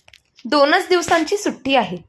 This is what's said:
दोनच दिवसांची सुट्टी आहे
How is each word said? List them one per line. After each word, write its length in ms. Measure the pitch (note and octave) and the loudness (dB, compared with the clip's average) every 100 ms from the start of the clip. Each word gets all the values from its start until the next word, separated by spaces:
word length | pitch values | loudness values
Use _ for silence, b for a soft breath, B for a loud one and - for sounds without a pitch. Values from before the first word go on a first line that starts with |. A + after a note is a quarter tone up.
| _ - _ _ A3+ | _ -20 _ _ -2
दोनच 420 | D4 C#4+ F4 F4+ | 2 4 2 2
दिवसांची 480 | F4+ E4+ E4+ D#4+ G4+ | 0 2 0 0 -4
सुट्टी 380 | E4 - - C4+ | -4 -6 -2 0
आहे 220 | F#3 F3 | 0 -6